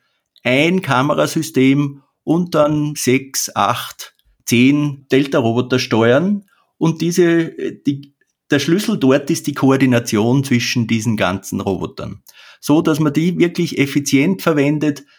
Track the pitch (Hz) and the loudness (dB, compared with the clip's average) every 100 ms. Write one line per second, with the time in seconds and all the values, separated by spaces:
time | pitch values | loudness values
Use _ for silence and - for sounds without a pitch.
0 | _ _ _ _ 123 131 160 185 156 127 | _ _ _ _ -2 2 2 0 0 0
1 | 147 151 147 160 151 131 131 139 143 139 | 0 0 0 -2 -2 2 4 4 0 -6
2 | _ _ - 160 175 160 147 151 147 147 | _ _ -2 -2 0 0 2 0 -2 -4
3 | - 131 135 - - - 101 120 - - | 0 0 -2 -8 -6 -2 0 -2 -6 -16
4 | - _ _ _ - 117 131 143 147 139 | -20 _ _ _ -2 4 4 4 0 -6
5 | - 131 139 156 113 113 127 127 - 110 | -2 0 2 0 0 0 0 -2 0 2
6 | 113 131 185 208 - _ _ - 160 160 | 4 2 2 -2 -6 _ _ -4 -2 -2
7 | 170 175 170 170 165 - 156 - - 139 | -2 2 2 2 -2 -6 -10 -8 -6 -6
8 | - _ _ _ - 143 151 180 214 190 | -8 _ _ _ -2 -2 0 -2 0 0
9 | 131 139 143 156 - 139 135 135 135 120 | 2 2 0 -4 -4 0 2 4 4 2
10 | 120 104 113 135 131 123 - 123 110 113 | 0 0 2 2 2 0 0 -2 -2 -2
11 | 107 107 92 95 - 101 101 87 85 - | -2 -2 -2 -4 -6 -6 -4 -4 -6 -10
12 | - - _ - - - - 151 165 147 | -14 -14 _ -20 -20 -10 0 2 2 2
13 | 151 151 170 175 175 175 175 - 139 147 | 0 0 0 0 0 0 -4 -2 -2 -2
14 | 139 135 156 - 170 151 139 151 151 147 | 0 0 2 0 0 0 2 0 -2 -4
15 | - | -8